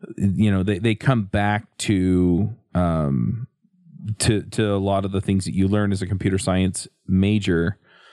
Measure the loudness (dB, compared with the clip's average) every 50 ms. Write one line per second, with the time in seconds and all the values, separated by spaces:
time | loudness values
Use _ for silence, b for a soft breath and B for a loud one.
0 | -20 -16 -6 -2 -2 0 2 2 2 2 2 2 0 0 -2 0 0 0 -2 2
1 | 2 2 2 2 0 -2 -2 0 0 0 0 -2 -4 _ _ -6 -2 0 2 2
2 | 4 2 4 4 4 4 2 2 0 -2 -4 -10 _ _ -2 0 0 0 0 0
3 | 0 0 0 0 0 -2 -4 -6 -8 -12 _ _ _ _ _ _ _ -20 -20 -12
4 | -8 -8 -6 -2 0 0 0 0 -2 -4 -4 -2 0 0 0 0 0 0 0 -2
5 | -2 -2 -4 -4 0 0 0 0 -2 -2 -2 0 0 2 2 2 0 0 -2 -4
6 | -4 -4 -4 -2 0 0 0 0 0 0 2 2 2 0 -2 -6 -12 -14 _ _
7 | _ 0 2 2 2 2 2 0 0 0 0 2 0 0 -4 -6 B B B B
8 | B B